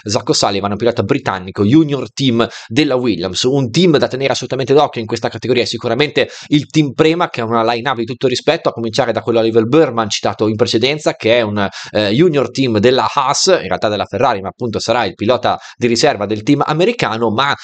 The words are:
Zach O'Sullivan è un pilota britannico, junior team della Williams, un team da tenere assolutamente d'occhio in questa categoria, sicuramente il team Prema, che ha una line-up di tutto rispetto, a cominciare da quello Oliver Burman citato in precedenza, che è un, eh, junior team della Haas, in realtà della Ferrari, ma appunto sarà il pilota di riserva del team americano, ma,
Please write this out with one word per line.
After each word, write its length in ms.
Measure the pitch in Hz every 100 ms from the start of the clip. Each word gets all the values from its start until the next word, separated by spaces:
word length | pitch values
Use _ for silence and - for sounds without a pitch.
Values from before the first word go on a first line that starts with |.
Zach 220 | 107 110 117
O'Sullivan 440 | 151 113 98 101
è 20 |
un 60 | 101
pilota 240 | 117 120
britannico, 600 | 107 147 - 95 92 101
junior 480 | 104 156 151 139 110
team 360 | - 135 117 113 - -
della 300 | 113 147 127
Williams, 460 | 123 87 92 90
un 280 | 127 139 123
team 280 | 131 180 135
da 100 | 113
tenere 240 | 127 135
assolutamente 400 | 131 127 131 127
d'occhio 300 | 139 135 123
in 40 | 107
questa 220 | 117 127
categoria, 380 | - 113 123 101
sicuramente 640 | 113 120 117 147 139 113 - -
il 200 | 147 131
team 260 | 156 147
Prema, 360 | 117 156 170 165
che 140 | -
ha 20 |
una 180 | 113 117
line-up 360 | 113 120 131 120
di 60 |
tutto 220 | 113 117 131
rispetto, 440 | 127 - 160 139
a 20 |
cominciare 400 | - 117 107 120
da 80 | 107
quello 200 | 117 113
Oliver 260 | 113 113 113
Burman 420 | 151 143 117 107
citato 400 | - 113 - 107
in 80 | 107
precedenza, 560 | 117 113 127 151 165
che 240 | - 110 120
è 60 |
un, 260 | 107 104 95 - -
eh, 200 | 104 104
junior 400 | 113 180 143 120
team 280 | - 131 107
della 280 | 117 131 110
Haas, 360 | 143 131 139 185
in 200 | 170 90
realtà 200 | 90 110
della 180 | 104 -
Ferrari, 340 | 101 131 101
ma 80 | 92
appunto 320 | - 123 101
sarà 240 | - 120
il 80 | 101
pilota 460 | 87 107 120 107 90 - -
di 100 | 117
riserva 380 | 117 151 107
del 180 | 101 107
team 200 | 110 139
americano, 640 | - 156 214 233 117 113 117
ma, 240 | 110 139 135